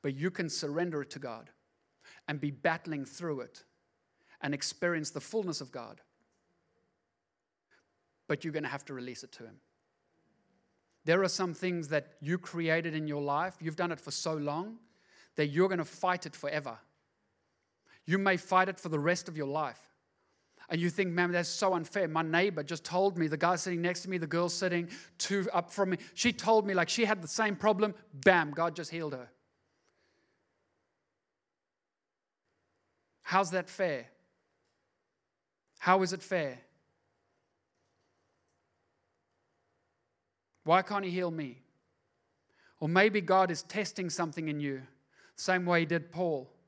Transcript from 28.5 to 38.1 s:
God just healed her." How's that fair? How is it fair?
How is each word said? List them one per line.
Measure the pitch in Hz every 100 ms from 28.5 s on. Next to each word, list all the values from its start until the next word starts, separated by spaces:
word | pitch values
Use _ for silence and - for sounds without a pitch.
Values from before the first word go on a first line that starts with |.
God | 143 170 156
just | 156
healed | 165 156
her." | 131 120 _ _ _ _ _ _ _ _ _ _ _ _ _ _ _ _ _ _ _ _ _ _ _ _ _ _ _ _ _ _ _ _ _ _ _ _ _ _ _
How's | - 185 190
that | 180 175
fair? | - 185 135 113 _ _ _ _ _ _ _ _ _ _ _ _ _ _ _ _ _
How | - 190
is | 190
it | 180
fair? | - 185 143 127 - _ _ _ _ _ _ _ _ _ _ _ _ _ _